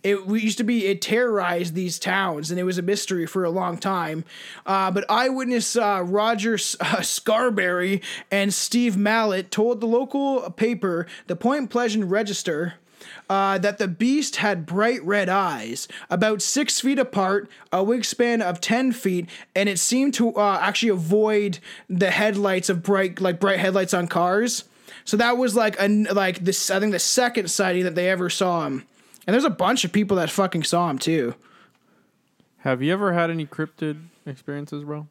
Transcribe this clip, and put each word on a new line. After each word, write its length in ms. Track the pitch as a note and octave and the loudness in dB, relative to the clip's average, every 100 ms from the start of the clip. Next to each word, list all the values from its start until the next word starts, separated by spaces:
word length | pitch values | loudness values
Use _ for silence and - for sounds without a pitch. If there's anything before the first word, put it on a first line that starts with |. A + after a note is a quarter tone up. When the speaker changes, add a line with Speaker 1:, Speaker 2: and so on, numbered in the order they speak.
Speaker 1:
it, 220 | G3 G3+ F#3+ | 0 -2 0
we 140 | A3 | 0
used 180 | A3 G#3 | 0 0
to 60 | |
be, 220 | A3 A#3 F#3+ | 0 0 0
it 140 | G3 | -2
terrorized 720 | - A3 B3 G#3 F3+ F3 F3 | 0 0 2 0 0 -2 -2
these 240 | E3 F3+ - | -4 -4 -4
towns, 520 | F#3+ F#3+ F#3+ D3+ D#3 | -2 0 0 -4 -4
and 100 | F3+ | -2
it 40 | |
was 140 | F3+ F3+ | -2 -2
a 40 | |
mystery 440 | F3 G3+ - F#3 D#3+ | -2 -2 -2 -2 -2
for 160 | G3 | -2
a 60 | F3 | -2
long 280 | F#3 F3+ E3+ | -2 -4 -4
time. 460 | G3 F#3 D#3+ D#3 E3 - - - - | -2 -2 -4 -6 -10 -16 -18 -14 -2
Uh, 240 | F#3+ F#3+ | 0 2
but 120 | F#3 G3 | -2 0
eyewitness, 680 | A3 C4 C4 B3 B3 - A#3 | 2 2 0 0 0 0 0
uh, 260 | G#3 G3 | 0 0
Roger 500 | F3+ G3+ A3 A3+ A3 | 0 0 2 0 0
S-, 220 | G#3 - - | 0 -2 -4
<laughs> 20 | |
uh, 200 | D#3+ F#3+ | -2 -2
Scarberry 1000 | - - - A3 B3 G3+ F3+ F3+ F3+ G3 - - - | -2 -4 0 2 2 2 0 0 0 -2 -4 -14 -4
and 220 | G3 G3+ | 0 0
Steve 420 | - - A#3+ A#3+ F#3+ | -2 -2 0 2 2
Mallet 540 | G#3 A3+ A3 F#3+ F#3 | 2 2 2 0 -2
told 300 | - A3+ A3+ | 0 0 0
the 60 | A#3 | 0
local 600 | A#3 C4+ C#4 C#4 C4 F3+ | 0 0 -2 0 -2 -4
paper, 560 | - A3 A3+ G3 E3+ E3+ - - | -2 -2 0 -2 -2 -6 -12 -8
the 100 | F3 | -2
Point 340 | A#3 D4 B3 | 0 0 -2
Pleasant 340 | A#3+ A#3+ G#3+ F#3 | -2 0 0 0
Register, 680 | G3+ G#3 G3 - D3+ E3+ - _ _ - - - | 0 0 -4 -4 -4 -4 -8 _ _ -20 -20 -2
uh, 280 | G3 G3 G3 | 0 2 2
that 200 | G3+ G3+ | 0 0
the 80 | G3 | -4
beast 480 | E3 A#3+ C#4+ - - | 0 2 2 0 -2
had 300 | G#3 F#3 D#3+ | 0 -2 -2
bright 360 | F3+ A3 B3+ | 0 2 0
red 240 | D#3+ G3+ F#3 | 0 0 2
eyes, 580 | G3 F#3 C3 A2 A#2 - - - | 2 0 -4 -8 -10 -10 -16 -4
about 320 | F3+ G#3+ G#3+ | 0 2 2
six 380 | - C#4 D4 - | 0 0 0 0
feet 180 | C4 C#4 | 0 0
apart, 500 | B3+ G3+ F#3+ G3+ G3+ - - | 0 0 2 0 -2 -18 -4
a 60 | F3+ | 0
wingspan 640 | G3+ B3 G3+ - A#3+ A#3 | 2 0 -2 0 2 2
of 180 | F#3 E3+ | 0 -2
ten 300 | - A#3 C4 | 0 2 2
feet, 360 | A#3 G3 F3+ E3+ - - | 0 0 -2 -4 -14 -4
and 140 | F#3 G3+ | 0 0
it 100 | F#3 | 0
seemed 360 | - B3 C#4 | 0 2 2
to, 200 | - A#3 A3 | 2 0 4
uh, 220 | G#3 F#3+ | 2 2
actually 280 | F#3+ F#3+ A#3 | 0 0 0
avoid 680 | F#3+ D#3+ G#3 G#3+ G#3 G#3 E3+ - - - | 0 2 4 4 2 0 -4 -12 -20 -6
the 220 | F#3 F#3+ | 0 2
headlights 580 | - G#3+ G3+ G3+ F#3 F3 | 2 2 2 0 0 0
of 140 | F3+ | -2
bright, 380 | F3 G3 F#3+ F3+ | 2 2 0 0
like, 180 | F#3 F3 | -2 2
bright 200 | G3 F#3 | 0 2
headlights 340 | F#3+ F#3+ F#3 | 2 2 2
on 140 | F#3 F3 | 0 0
cars. 560 | E3+ F3 G3 A#3 - - _ - - | 0 2 2 0 -4 -10 _ -20 -18
So 120 | - G#3 | -2 2
that 200 | A#3+ B3 | 2 4
was, 180 | B3+ | 2
like, 260 | G#3 G#3+ F#3+ | 2 2 2
an-, 280 | G3+ G#3 G#3 | 2 2 2
like, 280 | G3+ F#3 F#3 | 2 2 0
this, 260 | F3+ F#3 - | -2 -2 0
I 100 | F#3+ | 0
think 100 | G#3 | 2
the 80 | F#3 | 0
second 500 | - - B3 A#3+ F3+ | 2 2 2 0 -2
sighting 320 | - F#3+ F3+ | 0 2 2
that 100 | F3+ | 0
they 140 | E3 F3+ | 0 0
ever 180 | F#3 F3+ | 0 -2
saw 380 | - F#3 F3 D3 | 0 0 0 -2
him. 180 | C3 - _ _ - | -6 -10 _ _ -10
And 100 | - | 0
there's 100 | A3+ | 2
a 60 | D4 | 2
bunch 340 | E3+ F3+ B3 | 2 2 2
of 80 | F3+ | 2
people 240 | G3+ G3+ F#3+ | 0 2 0
that 140 | D#3+ | 0
fucking 340 | - F#3 E3+ | 0 0 0
saw 260 | D3 F3 F3 | 0 0 0
him 80 | C3+ | 0
too. 380 | - D#3+ A#2+ - _ - _ _ _ _ _ _ _ _ _ _ | 0 0 0 -6 _ -20 _ _ _ _ _ _ _ _ _ _
Speaker 2:
Have 240 | C#3 B2+ | -2 0
you 100 | C#3+ | 0
ever 200 | F#3+ G3+ | 0 0
had 180 | F3 E3 | 0 0
any 160 | E3 D3 | -2 -6
cryptid 540 | - D#3 - D#3 D3+ E3 _ - | -6 -8 -6 -8 -8 -14 _ -16
experiences, 560 | C3+ - C#3+ D3 D3 | -14 -10 -10 -10 -10
bro? 220 | D3 D3 D3+ | -10 -10 -12